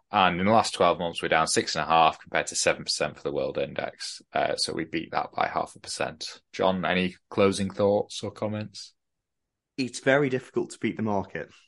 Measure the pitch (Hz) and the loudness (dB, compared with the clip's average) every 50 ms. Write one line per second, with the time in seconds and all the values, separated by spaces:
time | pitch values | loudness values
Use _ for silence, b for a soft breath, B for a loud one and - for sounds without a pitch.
0 | _ _ - 104 92 90 87 85 95 101 113 113 98 - - - 95 87 85 80 | _ _ 2 4 4 4 4 2 2 4 4 4 4 2 2 2 4 4 4 2
1 | 90 85 80 - - 80 82 80 80 - - - - - - 82 76 73 82 82 | -2 -6 -4 -4 -2 2 2 2 2 2 0 0 -2 -2 -2 -4 0 2 4 6
2 | 80 78 - - - - - 80 73 - - - - 87 78 76 73 - - - | 6 6 4 0 -6 -4 -2 -2 -2 -2 -2 -2 2 0 0 0 -2 -6 -4 -2
3 | 82 73 65 - - 73 71 69 67 67 - 71 69 - - - - - - - | -2 -4 -4 -6 -6 -4 -4 -2 -4 -4 -2 -4 -4 -4 -4 -6 -6 -6 -8 -10
4 | - - - - - _ - 71 73 - - - - - - 82 80 80 - 80 | -12 -14 -14 -14 -12 _ -4 -2 -2 0 -2 -2 -4 -4 -4 -4 -6 -4 -6 -6
5 | - - - 76 73 - - - - - - - - - - - - - - - | -6 -4 -4 -4 -4 -4 -2 -2 -2 0 0 -2 -4 -4 -8 -14 -12 -10 -6 -4
6 | 71 - - - - - - - _ _ - - 95 92 95 92 85 76 90 92 | -4 -6 -6 -8 -12 -14 -14 -16 _ _ -4 0 2 2 2 2 0 0 0 2
7 | 92 92 92 - _ - - 110 101 98 95 95 101 95 - - 104 101 101 104 | 0 0 -2 -6 _ -6 0 4 4 4 4 2 -2 -4 -2 0 2 2 2 2
8 | 101 - - - - 104 - - 110 107 104 104 107 104 - - - - _ _ | 0 -4 -8 -10 -10 -10 -8 -6 -6 -6 -4 -6 -8 -10 -12 -16 -18 -20 _ _
9 | _ _ _ _ _ _ _ _ _ _ _ _ _ _ _ - 127 117 - - | _ _ _ _ _ _ _ _ _ _ _ _ _ _ _ -6 -6 -6 -6 -2
10 | - 135 135 143 151 131 127 127 - - - 120 - - - - - 113 92 - | 2 4 4 4 4 2 0 -2 -4 -4 -4 -4 -4 -4 -6 -6 -4 -4 -4 -2
11 | 110 110 104 98 90 - - 82 73 - - - _ | -2 -2 0 -2 -2 -4 -8 -10 -10 -12 -14 -20 _